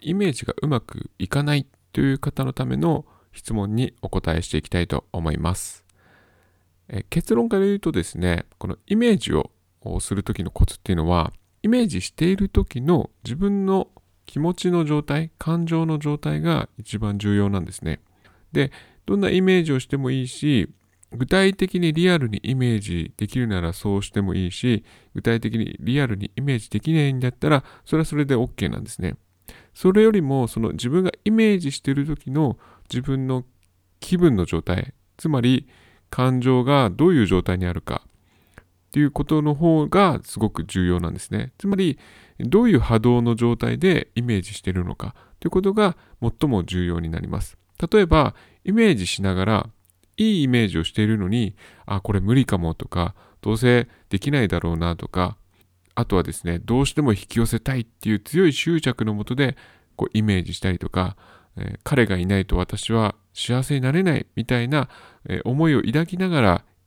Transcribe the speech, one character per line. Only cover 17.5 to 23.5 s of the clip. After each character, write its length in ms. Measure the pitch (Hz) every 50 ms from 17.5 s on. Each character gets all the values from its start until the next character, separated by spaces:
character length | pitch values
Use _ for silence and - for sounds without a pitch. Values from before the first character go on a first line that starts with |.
| 101 95
ん 20 | 80
で 80 | 87
す 100 | 87 -
ね。 200 | - 82 76 - _ _ _ _ _ _ _ _ _ _
で、 220 | - 147 139 139 - - - _ _ _ _
ど 100 | - 202
ん 60 | 202
な 80 | 190 -
イ 120 | - 185
メ 200 | 185 190 185 180
ー 20 | 160
ジ 80 | 160
を 80 | 139 127
し 80 | -
て 80 | - 143
も 160 | 139 135 127
い 120 | 131 131 127
い 40 |
し、 400 | 123 - - 143 151 139 107 78 - - _ _ _ _ _ _ _
具 160 | - 117 127
体 260 | - 185 190 190 196 196
的 260 | - 190 185 - 180
に 140 | 175 165 151
リ 160 | 165 180 185
ア 80 | 180
ル 100 | 160 131
に 120 | 110 104 - -
イ 120 | 107 131
メ 220 | 131 127 120 113
ー 20 | 104
ジ 340 | 101 101 90 85 78 - -
で 100 | - 104
き 120 | - - 127
る 80 | 120
な 140 | 113